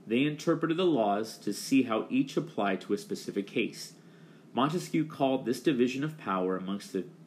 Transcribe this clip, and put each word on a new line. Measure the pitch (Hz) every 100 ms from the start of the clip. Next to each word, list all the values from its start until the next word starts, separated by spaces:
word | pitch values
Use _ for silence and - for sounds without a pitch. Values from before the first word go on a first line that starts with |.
| -
They | 120
interpreted | 147 151 - 156 160 165
the |
laws | 185 139 104 101 110 -
to | -
see | 98 - 135
how | 117 110 -
each | 127 147 175
applied | 156 - 101 95
to | -
a | 101
specific | - 98 - 101 98
case. | 127 85 - - - - - - - -
Montesquieu | 117 143 175 - 165 156
called | - 135 131 110
this | -
division | 175 127 123 135
of | 151 156
power | 107 95 92 92
amongst | 92 101 -
the | 95 90 -